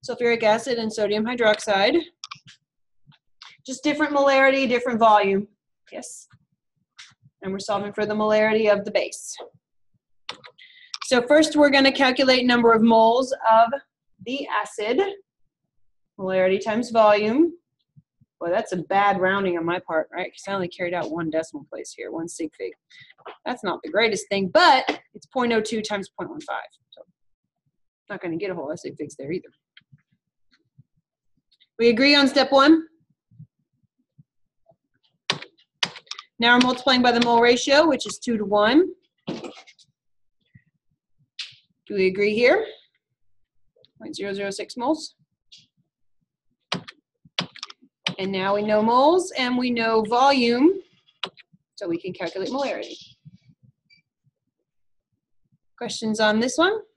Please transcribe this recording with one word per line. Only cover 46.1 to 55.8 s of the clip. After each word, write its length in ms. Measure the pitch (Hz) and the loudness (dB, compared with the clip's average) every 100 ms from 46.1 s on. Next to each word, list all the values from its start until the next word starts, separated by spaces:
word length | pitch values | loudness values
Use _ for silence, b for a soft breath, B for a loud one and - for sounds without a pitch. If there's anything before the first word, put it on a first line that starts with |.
| _ _ _ _ _ _ - - _ _ _ _ - - - - - _ _ - - | _ _ _ _ _ _ -12 -12 _ _ _ _ -12 -12 -14 -20 -20 _ _ -8 -6
And 140 | 190 | -6
now 220 | 190 190 | -4 -2
we 80 | 202 | -2
know 200 | 208 214 | 0 0
moles 480 | 220 240 277 359 349 | 2 2 4 2 -2
and 260 | - 247 247 | -6 -4 -2
we 120 | 247 | -2
know 320 | 233 226 226 | -2 0 0
volume, 800 | 214 240 269 277 240 240 302 392 - _ _ _ - _ _ _ _ - | 0 2 4 4 2 4 2 2 -8 _ _ _ -16 _ _ _ _ -14
so 100 | 190 | -8
we 140 | 165 | -8
can 140 | 185 | -8
calculate 340 | 180 170 185 190 | -10 -10 -8 -8
molarity. 480 | 262 269 190 - - - _ - _ _ _ _ _ _ _ _ _ _ _ _ _ _ _ _ _ _ _ _ _ _ _ _ | -6 -6 -8 -12 -16 -20 _ -20 _ _ _ _ _ _ _ _ _ _ _ _ _ _ _ _ _ _ _ _ _ _ _ _
Questions 420 | _ | _